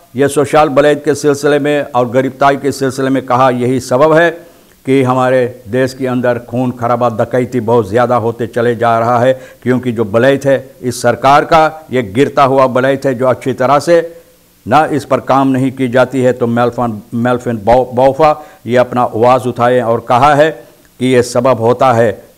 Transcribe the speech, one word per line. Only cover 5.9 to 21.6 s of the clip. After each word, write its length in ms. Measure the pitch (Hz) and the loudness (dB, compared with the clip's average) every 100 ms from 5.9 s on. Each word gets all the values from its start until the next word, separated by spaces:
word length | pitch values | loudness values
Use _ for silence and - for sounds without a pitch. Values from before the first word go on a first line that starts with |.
के 140 | 131 127 | -4 -4
अंदर 320 | 123 123 117 | -2 -2 -2
खून 320 | - 127 127 | -4 -4 -4
खराबा, 380 | 120 120 120 120 | -4 -4 0 -2
डकैती 500 | 110 113 127 123 123 | -2 -2 -2 -2 -4
बहुत 300 | 107 120 95 | 0 0 0
ज़्यादा 260 | 117 120 120 | 0 0 0
होते 320 | 113 117 113 | -2 -4 -6
चले 280 | 123 120 110 | -2 -2 0
जा 220 | 117 113 | 0 0
रहा 200 | 113 123 | 0 2
है 140 | 127 131 - - | 0 0 -8 -8
क्योंकि 280 | 120 127 123 | -4 -2 -2
जो 140 | 117 107 | -4 -2
बलैत 400 | 113 131 139 139 | 0 2 0 0
है 260 | 127 - - | -2 -4 -10
इस 200 | 127 - | -8 -4
सरकार 440 | 120 113 135 147 147 | -2 0 2 2 4
का, 400 | 165 156 - - | 2 2 -2 -6
ये 120 | 123 | -4
गिरता 400 | 101 110 139 151 | -2 -2 0 2
हुआ 240 | 131 135 131 | 2 2 2
बलैत 380 | 123 135 139 139 | 2 0 0 -2
है 80 | 120 | 0
जो 120 | 127 | -2
अच्छी 260 | 120 131 | -2 -4
तरह 260 | 127 127 143 | -2 0 0
से 220 | 170 170 165 - _ _ _ _ 98 | 2 2 0 -8 _ _ _ _ 0
ना 200 | 143 156 | 0 2
इस 200 | 143 - | -2 -2
पर 140 | 127 | -4
काम 280 | - 135 135 | 0 0 0
नहीं 240 | 131 135 | 0 -2
की 160 | 131 127 | -2 -2
जाती 340 | 127 123 135 | 0 0 0
है। 120 | 127 | 0
तो 140 | 123 117 | 0 -2
मेलफन, 540 | 120 120 117 117 104 - | 0 -2 -2 -6 -6 -8
मेलफिन 440 | 120 123 123 123 110 | -4 -2 -2 -4 -4
बौ-, 360 | 101 127 123 | 0 2 0
बोफा 500 | 117 135 135 151 151 - - 113 | 0 0 2 2 0 -8 -14 -2
ये 100 | 123 | 0
अपना 240 | 123 123 | 2 0
आवाज़ 460 | 117 110 120 127 120 | -2 2 2 2 0
उठाए 340 | 120 120 127 | 0 2 2
और 240 | 113 117 - | 0 -2 0
कहा 240 | 123 147 143 | 2 4 4
है 160 | 156 156 - _ _ - | 2 -2 -14 _ _ -4
कि 60 | 127 | 0
ये 180 | 123 | 2
सबब 380 | - 123 131 113 | 2 0 0 2